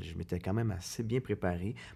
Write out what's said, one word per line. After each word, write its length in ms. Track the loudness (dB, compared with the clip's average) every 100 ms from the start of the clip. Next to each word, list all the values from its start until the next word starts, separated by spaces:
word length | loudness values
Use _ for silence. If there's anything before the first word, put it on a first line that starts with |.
je 140 | -2
m'étais 240 | -4 -2 0
quand 140 | 2
même 180 | 2 2
assez 320 | 0 -4 -2
bien 160 | 0 0
préparé 560 | 2 2 2 2 0 -4 -10